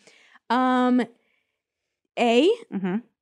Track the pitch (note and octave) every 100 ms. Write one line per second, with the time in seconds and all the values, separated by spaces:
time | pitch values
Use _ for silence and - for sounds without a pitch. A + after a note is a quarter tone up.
0 | _ _ _ - - A#3+ B3+ B3+ B3+ B3
1 | A#3+ _ _ _ _ _ _ _ _ _
2 | _ - A#3 A#3 E4 A#4+ - G3 F#3 G3+
3 | - _